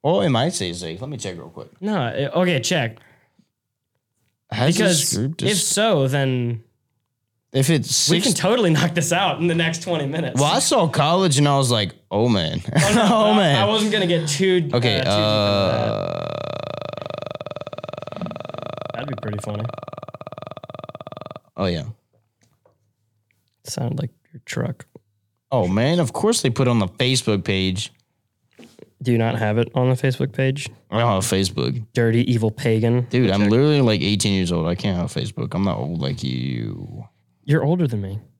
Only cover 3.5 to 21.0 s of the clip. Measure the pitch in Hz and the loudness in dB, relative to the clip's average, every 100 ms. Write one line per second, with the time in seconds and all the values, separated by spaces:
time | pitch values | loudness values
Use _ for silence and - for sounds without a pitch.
3.5 | _ _ _ _ _ _ _ _ _ _ | _ _ _ _ _ _ _ _ _ _
4.5 | 113 147 190 214 165 - - 131 160 185 | 0 2 4 4 2 0 -2 -2 -2 -2
5.5 | 202 - - 220 170 135 139 135 127 120 | 0 0 0 2 2 2 2 0 0 -2
6.5 | 117 - _ _ _ _ _ _ _ _ | -4 -8 _ _ _ _ _ _ _ _
7.5 | 135 135 160 113 - - 175 233 185 185 | 0 2 2 2 -2 2 2 2 0 2
8.5 | 240 190 151 165 170 - 175 190 123 175 | 2 4 4 2 0 0 0 0 0 0
9.5 | 165 165 165 - 165 139 156 139 123 143 | 2 0 -2 -4 -4 -2 -4 -4 0 2
10.5 | 214 277 262 165 - 147 180 190 135 143 | 2 2 2 2 2 2 4 4 4 4
11.5 | 139 131 117 101 - _ 101 120 104 80 | 4 2 2 0 -6 _ 0 2 2 0
12.5 | 82 - - 190 226 202 226 214 214 175 | -4 -2 2 4 4 4 6 6 6 4
13.5 | 175 208 220 214 208 180 175 151 - 190 | 4 4 2 2 2 2 0 0 0 2
14.5 | 185 151 120 117 107 - 104 107 107 101 | 2 2 0 2 0 2 2 2 2 2
15.5 | 101 95 64 58 53 50 50 50 50 50 | 2 2 2 0 -2 -4 -6 -6 -8 -8
16.5 | 50 - - - - - - - - - | -8 -8 -8 -10 -10 -10 -10 -10 -10 -12
17.5 | - - - - - - - - - - | -12 -12 -12 -12 -12 -12 -10 -10 -10 -12
18.5 | - - - - - 127 - - 107 107 | -10 -10 -10 -10 -10 -8 -8 -6 -8 -6
19.5 | 104 117 - - - - - - - - | -6 -6 -8 -14 -16 -16 -16 -14 -14 -14
20.5 | - - - - - | -16 -16 -16 -16 -16